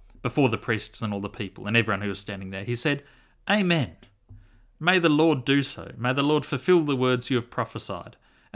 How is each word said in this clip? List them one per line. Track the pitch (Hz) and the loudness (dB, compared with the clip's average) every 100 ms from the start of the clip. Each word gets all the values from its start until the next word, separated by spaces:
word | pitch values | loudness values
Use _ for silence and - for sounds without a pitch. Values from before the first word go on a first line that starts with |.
| - - | -20 -8
before | 117 - 131 | -4 2 2
the | 107 | 2
priests | - 110 - - | -2 -4 -4 -6
and | 110 | -4
all | 101 | -4
the | 101 | -6
people | - 98 - 101 | -8 -10 -8 0
and | 117 | 0
everyone | 110 95 | 2 0
who | 101 | -2
was | 95 | -6
standing | - 98 95 | -8 -10 -8
there. | 95 101 | -10 -6
He | 120 | -4
said, | 156 143 - _ _ _ - | -2 -2 -6 _ _ _ -2
"Amen. | 208 180 170 98 - - _ _ - - _ _ - | 0 2 0 -2 -6 -20 _ _ -20 -20 _ _ -6
May | 160 185 | 0 2
the | 165 | 4
Lord | 147 165 143 120 | 4 4 4 2
do | 143 | 0
so. | 135 - 85 - | 0 -6 -12 -6
May | 120 | -2
the | 135 | 0
Lord | 143 151 - | 2 2 0
fulfill | 135 - 180 | -4 4 4
the | 147 135 | 4 2
words | 127 127 - | 2 2 2
you | 127 | -2
have | 110 | -2
prophesied | - 113 107 - 90 - - _ _ _ | -6 -6 -6 -8 -10 -10 -20 _ _ _